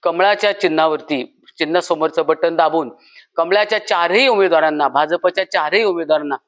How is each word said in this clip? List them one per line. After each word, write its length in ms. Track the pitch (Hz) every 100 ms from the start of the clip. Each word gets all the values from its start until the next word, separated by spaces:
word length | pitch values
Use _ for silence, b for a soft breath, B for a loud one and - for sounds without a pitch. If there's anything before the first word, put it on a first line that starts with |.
कमळाच्या 560 | 175 170 190 202 208 202
चिन्हावरती, 800 | 185 156 160 151 - 147 120 _ _ -
चिन्हासमोरचं 680 | 151 175 170 165 160 156 156
बटन 300 | 185 170 170
दाबून 380 | 160 160 135 - b b b -
कमळाच्या 520 | 165 202 208 214 208
चारही 400 | 185 170 190 269
उमेदवारांना, 600 | 220 190 160 156 151 139
भाजपच्या 640 | 135 151 175 180 180 185
चारही 320 | 190 151 190
उमेदवारांना 520 | 220 170 156 156 147 135